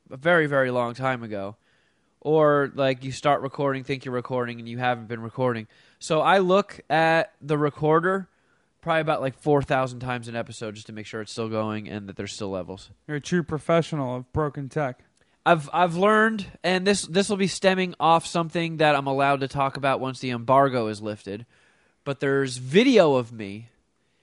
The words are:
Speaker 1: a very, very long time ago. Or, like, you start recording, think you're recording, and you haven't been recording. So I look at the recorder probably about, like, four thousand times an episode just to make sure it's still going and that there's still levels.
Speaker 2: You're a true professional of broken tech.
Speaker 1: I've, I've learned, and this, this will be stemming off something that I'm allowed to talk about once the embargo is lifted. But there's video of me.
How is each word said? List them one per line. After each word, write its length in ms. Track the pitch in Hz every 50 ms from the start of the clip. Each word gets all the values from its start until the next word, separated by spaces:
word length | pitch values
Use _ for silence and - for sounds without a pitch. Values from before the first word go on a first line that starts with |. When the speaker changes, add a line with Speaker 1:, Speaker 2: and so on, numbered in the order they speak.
| _ -
Speaker 1:
a 60 | -
very, 300 | 135 135 170 175 170 156
very 240 | 147 143 139 131 127
long 240 | 123 123 120 117 120
time 280 | 123 131 131 131 120 117
ago. 340 | 110 104 98 98 101 104 _ _ _ _ _ _ _ _ _ _ _ _ _
Or, 520 | - 147 156 160 151 147 147 143 139 - -
like, 300 | 127 139 135 135 123 131
you 80 | 131 123
start 300 | - - 151 143 - 113
recording, 420 | 135 - - 143 139 135 135 127
think 220 | - 139 131 131
you're 80 | 135 123
recording, 440 | 123 117 - 131 127 120 120 120 117
and 80 | 117
you 120 | 117 117 123
haven't 300 | 127 123 123 117 113 104
been 120 | 120 113
recording. 460 | 113 113 - - 131 127 120 113 110 - _ _ _ _ _ _
So 220 | - - 165 156 139
I 160 | 156 180 196
look 420 | 190 180 185 202 196 - - - - -
at 440 | 147 160 160 165 165 165 - - _ _ -
the 160 | 143 151 147
recorder 720 | 151 147 - - 156 151 156 165 165 185 190 196 185 - _ _ _ _ _ _ _ _ _ _
probably 220 | - 165 160 160 156
about, 180 | 156 156 92
like, 180 | 127 135 120 _
four 220 | - 151 147 143 135
thousand 380 | - 147 135 131 127 123 120
times 260 | 123 127 123 123 113 120
an 60 | 117
episode 380 | 117 117 - 113 - 117 107 104
just 120 | 107 107
to 80 | - 110
make 100 | 107 107
sure 160 | - - 110
it's 120 | 107 - -
still 180 | 117 113 110
going 360 | 110 110 110 107 107 107 104
and 220 | 80 85 104 101 98
that 80 | 92
there's 160 | - 101 98 -
still 160 | - 110 98
levels. 380 | 95 92 87 95 95 95 - - - _ _
Speaker 2:
You're 120 | - 151 147
a 20 |
true 220 | - - 180 180 156
professional 720 | - 160 143 - - 170 170 156 - 165 151 135 123 127
of 160 | 127 127 _ -
broken 380 | 151 156 147 - 147 139 127
tech. 300 | - 156 147 127 123 _ _ _ _ _ _ _ _ _ -
Speaker 1:
I've, 240 | - 175 160 143 143
I've 260 | - 165 180 180 160
learned, 500 | 175 190 208 214 214 214 226 220 208 185 - - - -
and 240 | 170 185 185 185
this, 160 | 202 208 190 -
this 260 | - 160 190 196 -
will 80 | 208
be 100 | 190 196
stemming 480 | 170 - - - 190 190 185 185 180 170 -
off 260 | 143 160 165 165 -
something 520 | - - 175 170 160 - 175 165 165 165 151
that 160 | 156 151 147
I'm 120 | 139 139
allowed 340 | 139 135 135 139 139 143 135
to 80 | 135 131
talk 280 | - 143 139 135 131
about 240 | 139 131 135 131 101
once 200 | 123 131 131 -
the 100 | - 127
embargo 560 | 123 120 117 117 131 139 139 139 127 123 113
is 160 | 107 110 101 107
lifted. 420 | 107 104 104 - 95 98 107 120 - _ _ _ _ _ _ _ _ _ _ -
But 160 | 139 139 -
there's 360 | 151 139 135 139 135 131 123
video 600 | 127 127 127 139 196 254 277 247 208 175 151 139
of 160 | 127 120 113 120
me. 360 | 110 107 98 98 107 117 - _ _ _ _ _ _ _ _ _ _